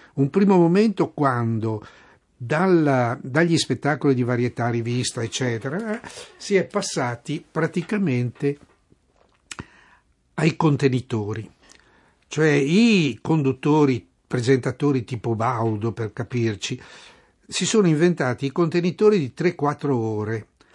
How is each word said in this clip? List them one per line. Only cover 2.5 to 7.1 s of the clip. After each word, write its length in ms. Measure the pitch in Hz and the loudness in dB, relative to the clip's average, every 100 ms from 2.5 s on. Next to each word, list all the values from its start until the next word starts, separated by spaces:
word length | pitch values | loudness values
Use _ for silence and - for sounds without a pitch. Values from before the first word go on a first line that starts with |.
| 151 190 175 147 131 120 131 | 0 2 4 4 2 0 -4
dagli 380 | 135 131 170 160 | -4 0 2 2
spettacoli 560 | - 123 143 151 143 | 0 -2 -2 0 2
di 100 | 127 | 2
varietà, 460 | 120 123 120 120 120 | 0 0 -2 -2 -2
rivista, 540 | 117 117 123 120 - | -2 -2 -4 -4 -6
eccetera, 760 | 113 - 127 113 131 165 226 220 | -6 -4 -4 -4 -6 -6 -6 -8
eh, 80 | - - - - | -10 -18 -20 -16
si 180 | - 196 | 0 0
è 100 | 175 | 0
passati 800 | 208 196 - 123 | -4 -4 -4 -4